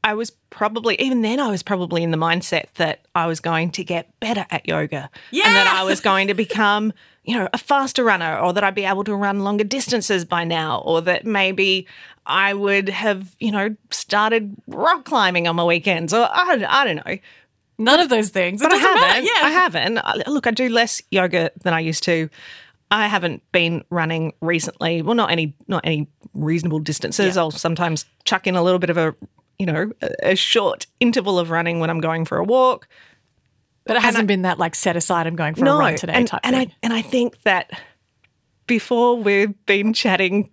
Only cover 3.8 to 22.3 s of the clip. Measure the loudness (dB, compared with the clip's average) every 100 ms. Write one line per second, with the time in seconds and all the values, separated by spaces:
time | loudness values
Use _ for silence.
3.8 | -6 -6 -8 _ -6 -4 -4 -8 -4 -4
4.8 | -4 -8 -12 -20 -8 0 4 4 4 2
5.8 | 0 0 2 2 2 -2 -2 0 2 2
6.8 | 0 -6 _ _ -4 -2 -2 -4 0 0
7.8 | 2 0 2 2 0 0 0 2 0 0
8.8 | -2 -2 -2 -2 -2 -2 -2 -2 -2 -2
9.8 | -2 -2 0 -2 0 -4 -2 -2 -2 -4
10.8 | 0 0 0 -2 0 0 0 0 0 0
11.8 | -4 -20 -20 -16 -4 0 0 0 0 0
12.8 | 0 -2 -2 -2 -8 -6 -4 -2 -2 -6
13.8 | _ -8 -2 0 2 0 -2 -14 -14 -2
14.8 | 2 0 0 2 2 2 0 0 2 2
15.8 | 0 -2 0 2 2 2 2 0 2 2
16.8 | 2 -2 -6 -10 -12 -20 _ _ _ -2
17.8 | 4 4 4 2 2 0 -2 0 2 4
18.8 | 4 4 4 4 2 2 4 4 2 2
19.8 | 0 -2 -2 -4 -2 -2 0 0 0 2
20.8 | 0 -2 _ 0 2 0 -2 -2 -2 0
21.8 | -2 -2 0 0 -2